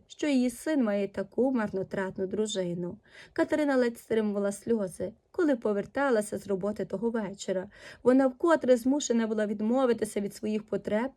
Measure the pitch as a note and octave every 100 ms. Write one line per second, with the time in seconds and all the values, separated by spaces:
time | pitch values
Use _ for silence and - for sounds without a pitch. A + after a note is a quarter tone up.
0 | - - D4+ C4+ B3 A#3+ D#4 D4+ A3+ G3+
1 | G3 G3 G3 - C4 B3+ G#3 F#3+ F#3 G#3
2 | F#3+ F#3+ F#3+ G3 G#3+ G3+ F3+ E3+ F3 -
3 | _ - - - D#4+ D4+ D4 C4 A#3+ A#3
4 | - A3 G#3+ G3+ G3+ G3+ - A#3 F#3+ -
5 | F#3 - _ - D#4+ B3 A3+ G3+ G3+ -
6 | C#4 A3+ G#3 G3+ G3 G3 G3 G#3 F#3+ F#3+
7 | A#3 A#3 G3 G3+ - F#3 G3 - - -
8 | A#3+ C4 C4+ C4 E4+ D#4 A#3+ B3+ B3+ D4
9 | - A#3 A3+ G#3+ G#3 G#3+ G#3+ B3+ B3+ A#3
10 | G#3+ - G3+ - G#3+ G#3+ G#3 G3+ G3+ G#3
11 | B3+